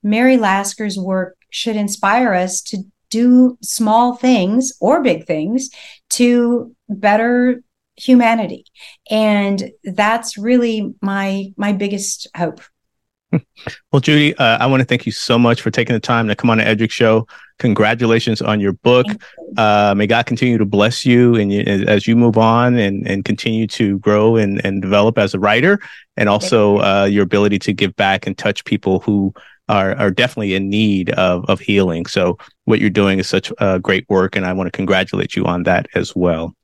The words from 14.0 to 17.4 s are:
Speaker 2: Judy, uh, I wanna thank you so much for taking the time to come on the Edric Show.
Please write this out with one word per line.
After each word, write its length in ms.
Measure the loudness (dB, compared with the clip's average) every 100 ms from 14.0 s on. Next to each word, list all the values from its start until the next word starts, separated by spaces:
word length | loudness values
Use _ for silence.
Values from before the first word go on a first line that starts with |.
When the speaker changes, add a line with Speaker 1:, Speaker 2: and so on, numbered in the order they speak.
Speaker 2:
Judy, 340 | 2 2 2 2
uh, 220 | 2 2
I 80 | 2
wanna 180 | 0
thank 200 | 0 -2
you 80 | -4
so 260 | -8 0 2
much 220 | 2 2
for 100 | -2
taking 220 | -2 -2
the 80 | -2
time 260 | 0 0 0
to 60 |
come 140 | -2 0
on 80 | 0
the 100 | 0
Edric 240 | 0 -2
Show. 360 | 0 2 2 -2 -18